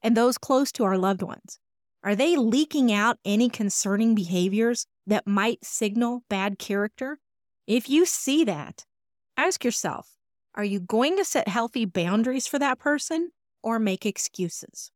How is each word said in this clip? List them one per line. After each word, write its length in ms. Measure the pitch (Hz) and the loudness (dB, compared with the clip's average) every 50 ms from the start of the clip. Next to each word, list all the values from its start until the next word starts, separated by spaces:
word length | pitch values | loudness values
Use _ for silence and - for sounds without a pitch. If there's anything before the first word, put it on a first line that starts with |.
and 160 | - 233 240 | 0 2 4
those 220 | 226 233 247 247 - | 4 4 4 2 0
close 320 | - - 269 262 277 - | 0 0 2 2 2 0
to 120 | - - 233 | 0 -2 0
our 120 | 190 190 | 0 2
loved 260 | 185 185 190 196 185 | 2 2 0 0 -2
ones. 360 | 185 - - - - - - - _ _ _ _ _ _ _ _ - | -4 -8 -10 -14 -16 -20 -20 -20 _ _ _ _ _ _ _ _ -4
Are 100 | 196 208 | -2 0
they 220 | 202 262 339 349 | 2 2 4 4
leaking 560 | 285 240 226 220 277 311 - - 302 262 233 | 4 2 2 2 2 2 0 2 2 2 4
out 260 | 208 202 208 233 233 - - | 4 4 2 2 0 0 -2
any 240 | 190 202 214 247 247 | 0 2 2 2 2
concerning 680 | - - 214 196 - - - 202 202 202 226 233 226 | 0 -2 -4 -2 -2 -2 -2 0 0 2 2 4 2
behaviors 720 | 208 185 170 185 180 175 190 190 214 226 233 240 - - - _ _ _ 190 | 2 0 0 0 0 2 2 2 2 2 2 0 -2 -6 -10 _ _ _ -2
that 180 | 214 - - | -2 0 0
might 380 | 202 202 196 202 233 233 - - | 0 0 0 0 0 -2 -4 -8
signal 580 | - - - 226 208 202 233 240 233 247 247 - - | -10 -6 -4 -2 -2 0 0 0 0 -2 -4 -6 -4
bad 300 | 208 190 190 208 196 - | -4 -2 -2 -2 -4 -6
character? 580 | - - 202 202 202 214 - - 262 269 302 - _ _ _ _ _ _ _ _ _ | -6 -4 -2 -2 -2 -4 -6 -8 -10 -10 -10 -12 _ _ _ _ _ _ _ _ _
If 220 | - 208 254 220 - | -2 0 0 0 2
you 180 | 269 311 359 | 4 4 4
see 380 | 339 - - - 262 277 311 330 | 4 0 -2 -2 0 2 2 2
that, 400 | 220 175 147 147 - - - - _ _ _ _ _ _ _ _ _ _ | 2 0 -4 -8 -12 -14 -18 -20 _ _ _ _ _ _ _ _ _ _
ask 280 | - 285 359 359 - - | 0 0 0 0 0 -2
yourself, 460 | 240 220 - - 175 - - - _ _ _ _ _ _ _ _ _ _ | -2 -2 -2 -4 -4 -6 -8 -10 _ _ _ _ _ _ _ _ _ _
are 80 | - | -6
you 160 | 208 208 196 202 | -4 -4 -4 -4
going 380 | 180 180 220 220 247 302 359 | -4 -2 0 2 2 2 2
to 80 | 392 392 | 0 0
set 240 | - - 294 - 214 | 0 0 -2 -2 0
healthy 360 | 185 240 233 233 - 254 226 | -2 -2 -2 -2 -2 -2 -2
boundaries 640 | 185 - 185 170 175 196 214 226 254 254 269 - | -2 -2 -2 0 0 0 0 0 0 -2 -4 -4
for 140 | - - 277 | -4 -2 0
that 180 | 285 277 254 - | 0 0 -2 0
person 520 | - 294 294 285 - - 320 320 349 349 - _ _ _ _ _ | 0 0 0 0 0 -2 -4 -4 -4 -4 -8 _ _ _ _ _
or 200 | - 226 226 226 | -6 -4 -2 0
make 260 | 220 208 185 190 - | 0 0 0 -2 -2
excuses? 840 | 214 196 - - - - - 185 165 - - - - - - - - _ | -4 -4 -4 -6 -8 -6 -4 -6 -4 -6 -10 -14 -16 -16 -18 -18 -18 _